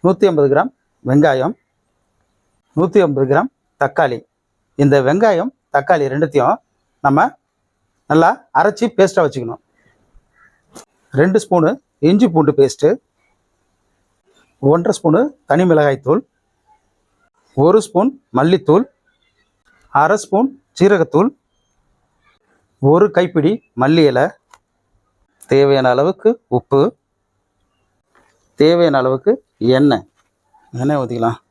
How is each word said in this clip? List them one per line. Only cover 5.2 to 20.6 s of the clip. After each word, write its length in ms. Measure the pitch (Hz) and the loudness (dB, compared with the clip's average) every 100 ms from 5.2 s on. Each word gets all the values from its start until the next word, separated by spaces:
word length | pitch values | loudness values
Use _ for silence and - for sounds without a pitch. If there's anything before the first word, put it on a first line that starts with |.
| 220 180 220 _ _ 143 | 0 0 -4 _ _ -6
தக்காளி 340 | 135 175 139 135 | -2 -2 -2 -4
ரெண்டுத்தையும் 420 | 156 143 127 214 _ _ _ _ 139 | -2 0 0 -2 _ _ _ _ -2
நம்ம 240 | 139 226 - _ _ _ _ _ _ _ | 0 0 -4 _ _ _ _ _ _ _
நல்லா 200 | 151 165 226 _ 135 | 0 2 -2 _ -2
அரைச்சி 260 | 185 208 233 - | -2 -2 -6 0
பேஸ்ட்டாக 300 | 190 190 156 | 0 2 -2
வச்சுக்கணும். 360 | 135 117 - _ _ _ _ _ - _ _ _ _ _ - - _ _ 135 | -4 -12 -14 _ _ _ _ _ -20 _ _ _ _ _ -20 -20 _ _ -2
ரெண்டு 180 | 170 202 208 | 0 0 -2
ஸ்பூனு 260 | 180 160 254 _ _ 151 | -2 -2 -4 _ _ -2
இஞ்சி 200 | 196 233 165 | 2 0 0
பூண்டு 160 | 151 139 | -2 0
பேஸ்ட்டு, 340 | 135 - 147 247 _ _ _ _ _ _ _ _ _ _ _ _ _ _ _ _ 135 | 0 0 -2 -2 _ _ _ _ _ _ _ _ _ _ _ _ _ _ _ _ 0
ஒன்றரை 220 | 160 175 - | 0 0 -4
ஸ்பூனு 240 | 165 165 285 - _ | -2 0 -2 -8 _
தனி 180 | 143 | 0
மிளகாய் 420 | 180 156 147 135 135 | 2 2 2 -2 -2
தூள், 220 | 175 - _ _ _ _ _ _ _ _ _ _ _ _ - | -4 -4 _ _ _ _ _ _ _ _ _ _ _ _ 0
ஒரு 160 | 151 208 220 | 2 2 0
ஸ்பூன் 240 | 175 233 277 _ 123 | -2 -2 -6 _ -2
மல்லித்தூள், 480 | 151 185 - 165 262 _ _ _ _ _ _ _ _ _ _ 139 | 0 0 2 0 0 _ _ _ _ _ _ _ _ _ _ -2
அரை 140 | 156 208 | 0 -2
ஸ்பூன் 260 | - 190 269 - | -2 -4 -4 -6